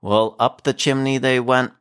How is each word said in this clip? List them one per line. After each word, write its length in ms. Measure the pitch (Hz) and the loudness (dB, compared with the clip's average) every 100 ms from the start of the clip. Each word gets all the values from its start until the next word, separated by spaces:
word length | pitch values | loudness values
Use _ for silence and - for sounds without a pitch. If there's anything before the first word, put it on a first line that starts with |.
Well, 340 | 101 104 110 - | 0 0 0 0
up 240 | 120 - | -2 -2
the 100 | - | -6
chimney 440 | 131 - 135 135 135 | -4 -2 -2 -2 -2
they 220 | 131 127 | 0 0
went 320 | 120 127 127 _ | 0 0 0 _